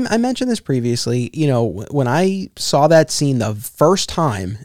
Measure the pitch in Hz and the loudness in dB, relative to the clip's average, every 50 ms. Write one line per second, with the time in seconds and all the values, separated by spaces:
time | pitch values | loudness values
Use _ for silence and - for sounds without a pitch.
0 | 254 226 214 233 233 254 262 - 254 254 233 - - - 139 127 120 120 120 120 | 0 0 0 0 0 0 -2 -2 -2 -2 -4 -4 -2 -2 -2 0 0 0 -2 -2
1 | - 120 120 123 123 - - 156 156 147 131 120 117 113 82 95 113 - - 143 | -2 -2 -2 -2 -4 -4 -4 -2 0 2 2 2 0 0 -2 -6 -10 -4 -2 0
2 | 131 120 123 160 185 190 196 196 190 - - - - - - 147 147 156 165 160 | 0 2 2 2 2 0 0 -2 -6 -10 -10 -10 -4 0 2 4 4 6 6 6
3 | 156 - - - 151 143 135 123 110 107 107 107 113 - - - 147 156 190 190 | 4 4 0 -2 0 0 0 0 -2 -2 -4 -6 -10 -14 -2 2 2 4 4 2
4 | - - - - 165 143 107 95 95 90 110 107 - | 0 -4 -4 -2 -2 -2 -2 -4 -6 -8 -8 -10 -8